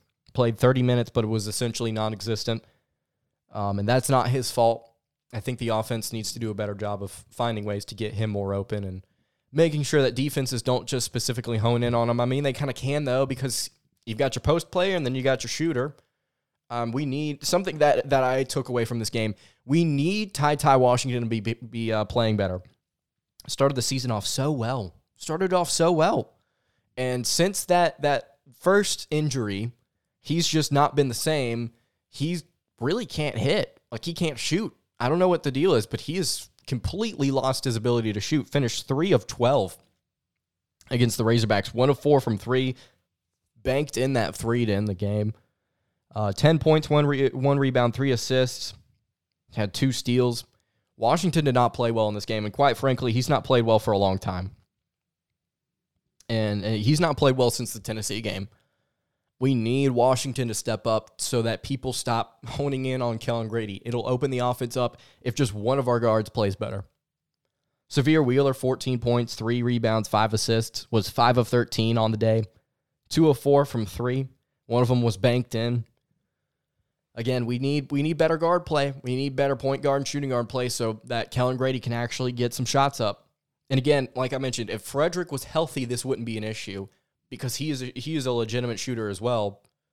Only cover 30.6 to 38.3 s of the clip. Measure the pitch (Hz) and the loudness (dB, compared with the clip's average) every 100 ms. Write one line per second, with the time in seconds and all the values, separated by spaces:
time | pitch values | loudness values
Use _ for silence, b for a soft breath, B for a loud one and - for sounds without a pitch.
30.6 | 143 139 147 139 135 113 156 156 120 117 | 2 2 4 2 0 -2 -2 0 -2 -4
31.6 | 117 - _ _ _ - 156 175 - _ | -6 -10 _ _ _ -6 -4 -4 -10 _
32.6 | _ - 135 220 202 - 147 113 135 208 | _ -6 -2 -2 -4 -4 -4 -2 0 0
33.6 | - _ _ 113 165 165 170 127 - 170 | -2 _ _ -10 -8 -4 -4 -4 -2 -2
34.6 | 220 - _ - 123 170 185 170 143 131 | -4 -10 _ -4 0 4 4 2 0 0
35.6 | 185 127 - - - 180 139 - - _ | 2 2 0 -6 -4 -4 -4 -6 -10 _
36.6 | - 123 - 190 226 - 139 135 131 127 | -8 -4 -4 -4 -4 -2 0 2 0 0
37.6 | 135 113 120 120 110 104 - | -2 0 0 0 0 -2 -2